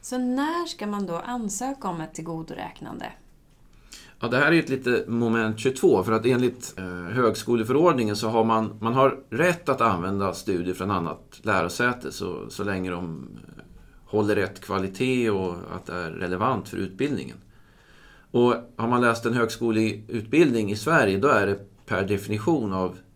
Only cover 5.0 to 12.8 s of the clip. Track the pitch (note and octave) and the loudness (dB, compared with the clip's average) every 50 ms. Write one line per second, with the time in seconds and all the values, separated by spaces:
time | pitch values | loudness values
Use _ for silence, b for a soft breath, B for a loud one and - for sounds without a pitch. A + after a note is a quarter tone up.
5 | - - A#2 A#2 A#2 A#2 A2+ A2+ A2+ G#2+ G#2+ A2 - C3 B2+ - - F3+ B2+ G2 | 2 0 0 0 2 2 2 2 2 0 -2 0 0 -2 0 4 4 6 6 6
6 | F#2 A2 A2 A2 A2 B2 C3 A#2+ B2 B2 B2 - - - - - F#2+ F2+ F2+ F2 | 4 2 2 2 4 4 2 4 2 0 0 -2 -14 -14 -12 -10 -10 -10 -10 -10
7 | F2 F2 G#2+ B2+ B2 A2 G#2 - - - A#2+ A#2 A2 A2+ C3 C#3+ E3 F3+ D#3 B2+ | -8 -4 0 2 2 2 2 0 0 0 2 2 2 2 2 6 6 6 4 4
8 | A2+ G#2+ G#2 G2+ A2+ A2 A2+ A#2 A2 A2+ A2+ A2+ A2 G#2 G#2 G#2+ G#2+ A2+ A#2+ C3+ | 2 0 0 0 -2 0 2 4 4 4 4 2 2 -2 -6 -4 -2 0 4 4
9 | C3+ C3+ - - - - - A#2+ D#3+ F3+ F3 F3 - - C3 A#2+ A#2+ A2+ G2 F2 | 4 4 4 0 -10 -8 -2 2 2 2 2 0 0 -2 0 2 2 2 2 0
10 | E2+ F#2+ G2 G2 G2 F#2+ E2+ - - - F#2+ F2 F2 F2+ F2+ - F#2 G2 G#2 F2+ | -2 -2 -2 -2 -2 -2 -4 -4 -4 -2 -2 0 0 -2 -4 -2 -2 -2 0 0
11 | E2+ D#2+ D2+ - - - - - - A2 G2+ F#2 E2 F2+ - - A#2+ B2 A#2+ A#2+ | -2 -4 -6 -8 -14 -20 -20 -8 -2 0 0 2 0 0 0 0 0 0 0 -2
12 | - C#2 - - F#2+ F2+ E2+ B1+ G1+ A1 - - G2 G2+ G2+ F#2 | -8 -10 -8 -6 -8 -6 -6 -8 -10 -12 -8 -6 -4 -4 -2 -4